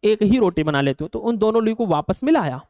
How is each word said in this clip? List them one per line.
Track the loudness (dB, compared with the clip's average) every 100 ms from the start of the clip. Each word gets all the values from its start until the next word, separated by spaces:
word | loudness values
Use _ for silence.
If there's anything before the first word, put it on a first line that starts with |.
एक | 0 2
ही | 2 4
रोटी | 2 0
बना | -2 0
लेती | 0 -2
हूँ।" | -6
तो | -6
उन | -4 -2
दोनों | 0 2
लुई | 0
को | -2 -2
वापस | -2 -2 -4
मिलाया। | 0 0 0 -6 -14